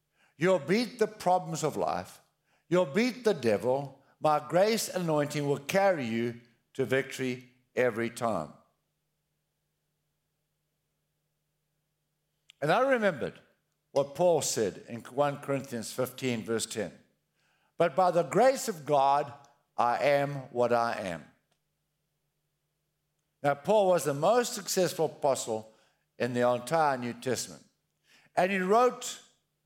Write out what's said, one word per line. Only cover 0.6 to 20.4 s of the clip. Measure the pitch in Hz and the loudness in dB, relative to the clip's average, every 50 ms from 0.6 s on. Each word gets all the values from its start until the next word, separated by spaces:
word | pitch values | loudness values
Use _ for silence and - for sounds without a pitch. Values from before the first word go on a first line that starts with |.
| 135 131 190 233 247 202 - - | 0 0 0 0 0 -4 -2 -4
the | 214 | -4
problems | 214 - - - 180 180 185 170 160 165 143 156 | -4 -4 -4 0 0 2 0 0 -4 -8 -4 -4
of | 143 - | -4 -2
life. | 104 85 78 82 90 90 - - - _ _ _ _ _ _ _ _ _ | -2 -2 -2 -2 -4 -6 -10 -16 -20 _ _ _ _ _ _ _ _ _
You'll | - 160 180 185 | 0 2 2 2
beat | 151 135 202 240 254 202 - - | 2 0 0 0 0 -2 -2 0
the | - 190 | 0 0
devil. | 151 117 113 104 95 101 123 127 139 143 139 - _ _ _ _ - | 2 2 0 2 2 2 0 -2 -2 -4 -8 -14 _ _ _ _ -2
My | 143 151 151 147 143 | 0 2 2 2 0
grace | - 151 175 202 220 226 214 - - | 0 2 2 4 4 2 0 -2 -4
and | - 185 175 | -4 -4 -2
anointing | 165 156 151 143 143 143 151 143 | 0 0 0 0 0 -2 -4 -2
will | 143 143 139 | -2 -2 -2
carry | - - - 196 196 196 185 151 127 | -2 0 0 2 4 4 2 2 -2
you | 113 113 113 117 120 117 117 - _ _ _ _ _ - | -2 -2 -2 -2 -2 -4 -8 -16 _ _ _ _ _ -4
to | - 131 | -4 -2
victory | 107 131 135 131 131 - - 131 127 123 123 - - _ _ _ _ - | 0 2 0 0 -2 -6 -6 -6 -6 -6 -6 -10 -20 _ _ _ _ -2
every | 110 127 123 104 113 117 113 | 0 0 0 0 -2 -4 -4
time." | 117 - 123 117 104 85 78 73 - - _ _ _ _ _ _ _ _ _ _ _ _ _ _ _ _ _ _ _ _ _ _ _ _ _ _ _ _ _ _ _ _ _ _ _ _ _ _ _ _ _ _ _ _ _ _ _ _ _ _ _ _ _ _ _ _ _ _ _ _ _ _ _ _ _ _ _ _ _ _ _ _ _ _ _ _ _ _ - - | -4 -4 -4 -2 -2 -2 -6 -8 -14 -20 _ _ _ _ _ _ _ _ _ _ _ _ _ _ _ _ _ _ _ _ _ _ _ _ _ _ _ _ _ _ _ _ _ _ _ _ _ _ _ _ _ _ _ _ _ _ _ _ _ _ _ _ _ _ _ _ _ _ _ _ _ _ _ _ _ _ _ _ _ _ _ _ _ _ _ _ _ _ -10 -4
And | 139 151 | 0 2
I | 175 226 | 2 2
remembered | 262 277 247 233 214 196 160 123 101 82 - - _ _ _ _ _ _ _ _ _ _ | 4 2 2 2 2 0 0 -2 -6 -8 -8 -12 _ _ _ _ _ _ _ _ _ _
what | - 139 139 143 - | -2 -2 -2 -2 -2
Paul | - 175 180 170 143 120 | 2 2 4 4 2 0
said | - - 127 110 92 80 - - | -2 -2 0 -2 -2 -2 -6 -14
in | - 117 113 | -14 -14 -14
One | 107 - 127 135 143 143 139 | -14 -8 -2 0 0 0 0
Corinthians | 139 - - 139 135 135 - 120 113 104 - | -4 -6 -6 -6 -6 -6 -8 -10 -10 -10 -10
fifteen, | - - 131 127 131 - 131 127 120 113 95 | -6 -6 -6 -6 -6 -6 -4 -4 -4 -4 -4
verse | 107 113 110 - | -4 -4 -4 -4
ten. | - - 113 98 78 - - _ _ _ _ _ _ _ _ _ _ _ _ _ _ _ | -4 -6 -6 -6 -8 -8 -16 _ _ _ _ _ _ _ _ _ _ _ _ _ _ _
"But | - 170 170 143 | 0 0 0 2
by | 190 185 180 | 2 2 2
the | 165 175 | 2 2
grace | 160 135 139 190 240 269 277 240 - | 0 2 2 4 4 4 4 2 -4
of | 233 196 160 143 | -6 -8 -8 -2
God, | 143 147 139 135 139 139 143 - 127 - - - - _ _ _ _ - | 0 2 4 4 4 4 2 0 -4 -10 -18 -20 -20 _ _ _ _ -2
I | - 117 120 120 | 0 2 2 2
am | 87 123 143 143 143 143 143 143 139 | 2 2 4 4 2 2 0 -4 -8